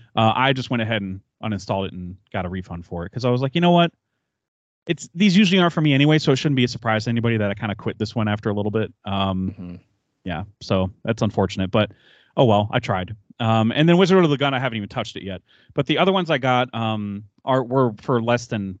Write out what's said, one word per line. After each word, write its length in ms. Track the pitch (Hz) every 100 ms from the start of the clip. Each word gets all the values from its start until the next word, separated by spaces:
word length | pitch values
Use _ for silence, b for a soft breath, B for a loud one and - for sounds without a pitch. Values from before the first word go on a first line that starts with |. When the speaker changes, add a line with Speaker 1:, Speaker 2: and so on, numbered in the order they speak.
| B -
Speaker 1:
Uh, 160 | 110
I 180 | 120 135
just 160 | 131 -
went 120 | 123
ahead 200 | 110 110
and 180 | 98 95 - _
uninstalled 440 | 110 98 - 98 95
it 40 |
and 240 | 92 90 98 _
got 140 | 101 90
a 20 |
refund 380 | 92 90 85 85
for 180 | 85
it 80 | 87
'cause 120 | 120 123
I 40 |
was 120 | 123
like, 120 | 135
"You 60 | 170
know 100 | 175
what? 200 | 175 170 - _ _ _ _ _ _ _ _ -
It's, 220 | 165 -
these 220 | 170 208 180
usually 240 | 190 185
aren't 120 | 175
for 80 | 165
me 140 | 156
anyway, 240 | 135 147 156
so 140 | 156
it 40 | 131
shouldn't 200 | 139 131
be 80 |
a 40 | 120
surprise 360 | - 117 107
to 60 | 120
anybody 260 | 117 117 113
that 120 | 101
I 40 |
kinda 200 | 101 107
quit 240 | 98 110 -
this 160 | 107
one 140 | 117 107
after 220 | 104 107
a 40 |
little 160 | 104 104
bit." 220 | 110 104 -
Um, 460 | 95 98 95 95 92
Speaker 2:
Mm-hmm. 220 | 95 87 85 _ _ _ _
Speaker 1:
yeah, 200 | 92 82 107 _
so 300 | - 98 92 -
that's 180 | 113 110
unfortunate, 480 | 110 - 95 - 95
but 220 | 110 101 b b b b -
oh 80 |
well, 240 | 127 104 107
I 80 | 123
tried. 340 | - 95 90 110 _ -
Um, 320 | 113 113 113
and 160 | 139 160
then 80 | 175
Wizard 260 | 180 190
of 80 | 165
the 60 | 131
Gun, 180 | 143
I 60 | 131
haven't 160 | 127 110
even 120 | 101
touched 280 | 123 107 -
it 80 |
yet. 180 | 95 92 b b b
But 120 | - 139
the 120 | 147
other 140 | 180
ones 180 | 190 165
I 80 | 139
got, 340 | 131 123 127
um, 520 | 117 113 107 101 101 107 _
are, 200 | - 131
were 280 | 120 135 123 104
for 220 | - 123
less 240 | 113 120 -
than 320 | 110 98 92